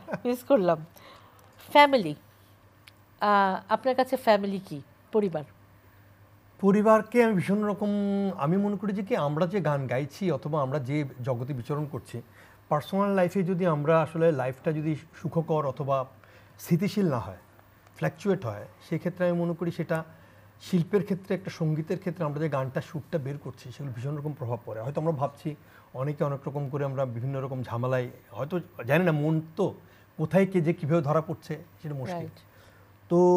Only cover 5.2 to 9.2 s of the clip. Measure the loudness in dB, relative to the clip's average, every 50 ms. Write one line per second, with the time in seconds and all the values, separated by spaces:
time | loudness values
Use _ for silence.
5.2 | 0 0 -2 -4 -8 -8 -16 -20 -20 -20 -20 -20 _ -20 _ -20 -20 -20 -20 _
6.2 | -20 _ -20 -20 _ -20 _ 2 4 4 6 6 8 8 6 6 4 2 4 4
7.2 | 4 6 4 2 2 2 0 0 0 0 -2 -2 -2 -2 0 0 0 0 0 0
8.2 | 0 -2 -2 -2 0 0 2 2 2 0 -2 -2 -2 -4 -2 -2 -2 -2 -2 0